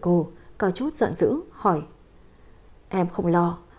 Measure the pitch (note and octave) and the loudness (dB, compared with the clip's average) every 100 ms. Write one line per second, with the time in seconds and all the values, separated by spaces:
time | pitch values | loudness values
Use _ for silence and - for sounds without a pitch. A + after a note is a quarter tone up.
0 | F3 F3 D#3+ - - - G3 F#3 D4 - | 2 2 0 -8 -20 -4 -2 -2 -6 -2
1 | G#3 F3 E3+ D4+ - - G3+ D#3 - - | -2 2 0 0 -6 -2 0 0 -4 -18
2 | - - - - - - - - - F#3+ | -20 -20 -20 -20 -20 -20 -20 -20 -6 -2
3 | F3+ - F3 F3 F3 E3+ - | -2 -2 0 2 2 -2 -14